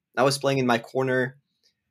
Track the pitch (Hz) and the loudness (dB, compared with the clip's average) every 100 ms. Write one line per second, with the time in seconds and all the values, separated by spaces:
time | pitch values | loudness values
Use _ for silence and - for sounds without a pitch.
0 | _ - 135 143 139 135 127 120 - 131 | _ 0 0 2 0 0 2 0 -2 -4
1 | 131 127 127 - _ _ _ _ _ | 0 0 -2 -6 _ _ _ _ _